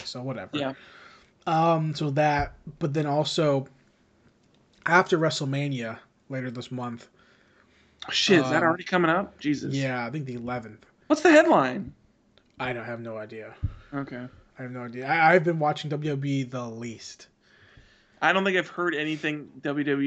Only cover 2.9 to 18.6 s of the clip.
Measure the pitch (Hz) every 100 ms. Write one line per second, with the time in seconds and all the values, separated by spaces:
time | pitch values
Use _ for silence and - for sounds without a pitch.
2.9 | 156 151 147 151 - 156 139 135 - _
3.9 | _ _ _ _ _ _ _ _ _ -
4.9 | 175 180 165 160 143 135 139 143 131 113
5.9 | 107 - _ _ 135 127 120 117 127 123
6.9 | 113 - _ _ _ _ _ _ _ _
7.9 | _ - - - 175 131 151 165 175 -
8.9 | 180 165 175 202 - 147 135 135 139 135
9.9 | 127 117 151 131 120 120 123 110 107 _
10.9 | _ - 302 381 302 330 170 127 101 120
11.9 | - _ _ _ _ _ - 127 120 117
12.9 | 117 117 110 107 113 107 110 - - -
13.9 | 139 139 123 127 - _ - 127 123 120
14.9 | 123 135 165 160 180 165 160 151 147 151
15.9 | 147 151 139 139 139 123 127 120 113 120
16.9 | 107 - - - _ _ _ - - -
17.9 | _ _ _ 160 190 196 185